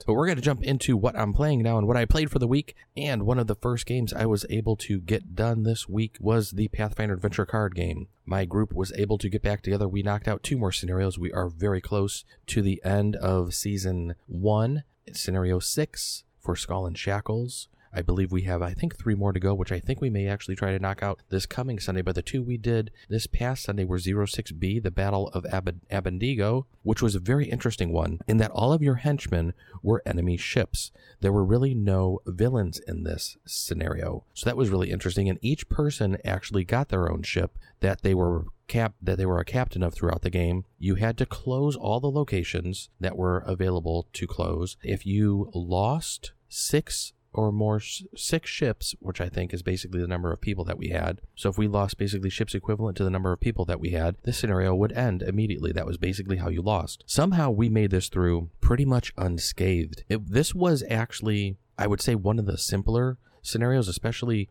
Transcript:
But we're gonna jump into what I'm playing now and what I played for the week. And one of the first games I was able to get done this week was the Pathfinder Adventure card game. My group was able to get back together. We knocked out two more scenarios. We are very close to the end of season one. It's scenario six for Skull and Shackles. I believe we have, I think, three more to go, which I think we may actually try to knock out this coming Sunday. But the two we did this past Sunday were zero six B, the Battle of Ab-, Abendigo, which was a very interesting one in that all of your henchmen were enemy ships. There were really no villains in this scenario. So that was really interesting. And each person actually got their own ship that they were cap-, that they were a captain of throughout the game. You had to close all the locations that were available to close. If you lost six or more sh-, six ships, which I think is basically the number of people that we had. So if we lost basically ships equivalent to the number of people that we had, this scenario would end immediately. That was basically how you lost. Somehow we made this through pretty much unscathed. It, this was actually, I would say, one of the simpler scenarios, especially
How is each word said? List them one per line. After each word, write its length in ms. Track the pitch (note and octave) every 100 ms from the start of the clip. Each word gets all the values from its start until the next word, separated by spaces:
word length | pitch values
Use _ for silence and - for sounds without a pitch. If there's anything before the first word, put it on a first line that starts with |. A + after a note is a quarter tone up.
But 120 | - A2+
we're 100 | E3+
gonna 160 | D3+
jump 220 | C#3 C3
into 340 | C3 C3+ - A#2
what 180 | G#2+ A#3
I'm 160 | G#2
playing 300 | A#2 D3+ C3+
now 160 | A2+ A2+
and 80 | G#2
what 80 | A#2+
I 100 | A#2
played 260 | D#3 D3+
for 80 | C3+
the 80 | A#2+
week. 280 | C#3 - - - -
And 240 | C#3+ A#2+
one 160 | G2 B2
of 80 | A2+
the 80 |
first 320 | G#2+ A#2+ A#2+ -
games 260 | B2 A#2
I 140 | - A2
was 220 | G#2 -
able 260 | G#2+ A2 G#2+
to 220 | - G2
get 360 | F2 D3+ E2 F2+
done 260 | A2+ A2+
this 260 | A2 A2+ -
week 300 | G2+ A2+ -
was 320 | G2+ A2+ G#2
the 180 | F#2+ G#2+
Pathfinder 440 | - G#2+ - G#2+
Adventure 320 | F#2 G2+ - G2
card 300 | A2 G2+ F2
game. 320 | F2 E2 F#2+ _ -
My 200 | F#2+ F2+
group 280 | G2 G#2+
was 180 | - F#2+
able 260 | - G2+ G#2
to 100 | G2+
get 140 | G#2
back 180 | G2+ G2+
together. 260 | F#2+ G2 G2+
We 140 | G2
knocked 260 | G2+ G#2 A2
out 140 | G#2
two 160 | - C3+
more 140 | G2+
scenarios. 480 | - F2+ F#2 F#2+ F2+
We 120 | F2
are 180 | - F2+
very 320 | E2 G2+ F#2
close 440 | - G#2 G2 - - - -
to 160 | A2+
the 180 | G2 F#2+
end 320 | F#2 G2+ G#2 G#2
of 380 | F#2+ F#2 F2
season 600 | - G#2 G2+ F#2+ F2+ E2+ E2+ -
one. 580 | E2+ G2+ G#2+ A#2 D3 - _ -
It's 160 | -
scenario 380 | - F#2 F2+ F#2
six 640 | - - D3+ - - - - _
for 160 | - E2+
Skull 320 | - F#2+ F#2
and 100 | E2+
Shackles. 680 | - G2+ - A2+ B2 - - _ _ -
I 60 |
believe 300 | F2 F2+ F#2
we 100 | F#2
have, 200 | F#2 F2
I 100 | F2
think, 240 | F2 E3+ -
three 160 | A#2
more 200 | G2+ G2
to 60 | F#2+
go, 140 | G2
which 180 | G2+ F2+
I 80 | F2+
think 220 | - C3+
we 80 | C3+
may 160 | G2+ G2
actually 300 | G2+ - F#2+
try 160 | G2
to 80 | F#2+
knock 240 | F#2+ G2
out 180 | G2+ F#2+ _
this 160 | F#2+ -
coming 320 | - C3 A2
Sunday. 240 | - F#2
But 140 | F#2 F2+
the 80 |
two 180 | - C3+
we 160 | A#2+ A#2+
did 320 | A2+ A2+ G#2+ - -
this 200 | A2+ -
past 340 | - B2 C3
Sunday 220 | - G2+
were 160 | F#2 F2+
zero 260 | F#2 G2+ G2+
six 260 | - -
B, 280 | D#2+ F#2 A2
the 100 | G#2
Battle 380 | F#2 G2 G2+ G2+
of 180 | F3 E3+
Ab-, 340 | F#2+ F#2 E2+ -
Abendigo, 720 | G2+ F#2 F2+ A#2+ B2 G2+ B2+ C3 _
which 220 | G#2+ A2
was 100 | A2+
a 60 | G2
very 280 | F#2 C#3 D3
interesting 440 | C3 A#2+ - F2+
one 280 | E2 E2 E2+ -
in 100 | A2
that 120 | G#2+
all 240 | - A#2
of 80 | D#3+
your 140 | C#3+ B2
henchmen 580 | D3 C#3+ - F2 E2 - - F#2+
were 180 | G2+ F#2 -
enemy 300 | F2 F2+ F2
ships. 520 | - - F#2+ - - - - -
There 120 | -
were 140 | G2+ F#2+
really 300 | A#2+ C3+ B2
no 440 | G2+ F#2+ F#2 F#2+ -
villains 540 | F2+ A#2 B2+ F#2 -
in 240 | - E2+
this 340 | E2 E2 - - -
scenario. 800 | - - E2 E2 - - - -
So 120 | - A#2
that 120 | B2
was 140 | A#2
really 180 | F#2+ F#2+
interesting. 400 | F#2 F#2 F2 G2
And 80 | F2+
each 260 | A#2 D3+ -
person 480 | - D3 - G#2 G2 -
actually 380 | F#2+ - G#2
got 260 | F2+ A#2 C#3+
their 220 | F#2 E2+
own 100 | D#2+
ship 380 | D#2+ E2+ F2 - - _
that 200 | F#2+ F#2+
they 140 | G2 F#2
were 300 | F2 E2+ E2+ - -
cap-, 280 | A#2 A2+ -
that 160 | F2+ F#2+
they 80 | F#2
were 120 | F2
a 60 | -
captain 380 | B2+ B2+ F2+
of 100 | F2
throughout 300 | - E2+ -
the 80 | F2+
game. 340 | F2+ F2 F#2 - _
You 160 | F#2 F#2+
had 200 | A2+ A#2
to 80 | B2+
close 480 | - C3 C3 D3 C3
all 240 | G2+ A#2
the 100 | C#3
locations 800 | C#3 C#3+ F#2+ E2+ F2 F2 F#2+ - _
that 180 | F#2 -
were 200 | F#2 F2+ -
available 640 | F#2 F#2 F2+ E2+ E2 -
to 120 | - -
close. 520 | - E2+ E2 F2+ -
If 240 | - G2 G2
you 460 | G2+ G#2 G2+ G2+
lost 760 | F2+ F2 F2+ G#2+ D#3 - - - - _
six 640 | - - D3 - - - _ _ -
or 160 | G#2+
more 280 | G#2 G#2+ G#2+
sh-, 240 | - - F#3+ -
six 320 | - E3 -
ships, 460 | - C3+ - - -
which 200 | - -
I 80 | F2
think 280 | - F2+ F2
is 80 |
basically 360 | F2+ F#2 F2+ F#2
the 80 | F2
number 240 | F2+ F2
of 80 | E2+
people 240 | - F#2 F2
that 120 | F2
we 120 | F2
had. 300 | E2+ E2 F2+ -
So 160 | - G2+
if 80 | G2
we 100 | G#2
lost 300 | G2+ G2 -
basically 320 | G2+ G2 F#2+
ships 240 | - A2
equivalent 420 | G2 - G#2 A2 F2+
to 60 |
the 60 | F#2+
number 240 | F#2 F#2
of 60 | F2
people 260 | B2 G#2 F2
that 140 | F2
we 100 | E2+
had, 280 | E2+ E2+ -
this 140 | A#2+ A#2
scenario 380 | A2+ F#2 F#2 F#2
would 160 | A2
end 320 | A#2+ B2 F#2
immediately. 480 | - G2 A2 D#2 E2
That 160 | D#2+ -
was 100 | E2+
basically 400 | F2+ F#2+ F#2+ F#2
how 120 | E2+
you 120 | E2+
lost. 420 | F#2+ G2+ - - -
Somehow 420 | - F3 F3 C#3+
we 200 | G#2+ A#2
made 200 | A2 G#2
this 180 | F#2 -
through 440 | F#2 F2 E2+ E2+ -
pretty 240 | - A#2+ C#3
much 280 | B2 - -
unscathed. 880 | F#2 E2+ - - F#2 F2 D#2+ D2+ -
It, 220 | G#2+ G2
this 220 | A2 D#3+
was 300 | F#3 F3+ D3 C3
actually, 720 | A2+ A#2 - G#2+ G#2 G2 F#2+ _ -
I 120 | G2+
would 140 | G2+
say, 120 | -
one 240 | A2+ F#2+ A2+
of 80 | G2
the 140 | -
simpler 580 | - G2 F#2+ A2+ B2+ B2+ _ _ -
scenarios, 440 | A2+ A#2+ C3 G2+
especially 580 | - A#2 A2+ A#2+ A2+ F#2+